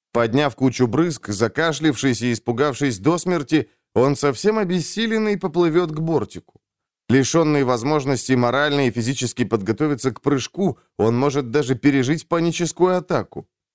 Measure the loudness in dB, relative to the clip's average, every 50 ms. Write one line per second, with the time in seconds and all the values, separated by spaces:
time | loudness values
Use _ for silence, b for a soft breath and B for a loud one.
0 | _ _ -2 0 0 2 2 2 2 0 0 0 0 0 2 2 0 2 2 0
1 | 0 0 -2 -6 -8 -8 -2 -2 -2 -2 0 0 0 0 -2 0 0 0 0 2
2 | 0 0 0 0 0 -2 -2 -2 -2 -4 -2 0 0 -2 0 -2 -2 -2 -2 0
3 | 0 0 0 0 0 -2 -2 -2 0 0 0 0 0 b b b b b _ 2
4 | 2 2 2 2 0 0 0 2 0 0 0 2 0 0 -2 -2 -2 -4 -4 -4
5 | -2 -2 0 0 0 0 -2 -2 -4 -2 0 2 2 2 2 2 0 0 -4 -4
6 | -4 -2 0 -2 -2 -4 -8 -16 -18 _ _ _ _ _ _ _ _ _ _ _
7 | _ 2 4 4 4 4 2 2 2 4 2 2 2 2 0 0 0 0 0 0
8 | 0 0 -2 -2 0 0 2 2 2 2 2 0 0 0 0 0 0 0 0 -2
9 | -2 -2 -2 -2 -4 -4 -2 -2 -2 0 0 -2 0 -2 -2 -2 0 -2 -2 -2
10 | -2 -4 -4 -2 -2 0 0 0 -2 -6 -6 -4 -2 -2 -4 b b b b 0
11 | 0 2 2 2 0 0 -2 -2 -4 -2 -2 -2 0 0 -2 2 2 2 2 2
12 | 2 0 -2 -4 -4 -4 -2 0 0 0 0 -2 -4 -4 0 2 2 2 2 0
13 | -2 -2 -4 -4 -4 -6 -10 -14 -16 _ _ _ _ _ _